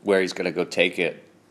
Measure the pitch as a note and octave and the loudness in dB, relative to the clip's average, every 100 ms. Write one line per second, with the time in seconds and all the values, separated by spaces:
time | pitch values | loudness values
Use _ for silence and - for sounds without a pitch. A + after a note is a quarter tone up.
0 | - F#2+ F#2 - F2+ E2 E2+ - F2+ F2+ | 2 2 2 -2 -4 -4 -4 0 0 0
1 | E2+ - - _ _ | -4 -4 -14 _ _